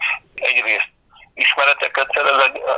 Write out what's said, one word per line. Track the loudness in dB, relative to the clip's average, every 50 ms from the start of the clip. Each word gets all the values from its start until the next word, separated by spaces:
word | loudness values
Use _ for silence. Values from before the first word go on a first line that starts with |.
| -4 -4 -4 -6 _ _ -10
egyrészt | -4 -2 0 0 0 0 0 -2 -2 -4 -6 _ _ _ _ _ -20 -20 _ -4
ismereteket | -2 0 0 2 2 2 2 2 0 -2 -4 -2 -2 -2 -2 0
szerez | 0 2 2 4 4 4
a, | 2 0 -2 -2 -2 -2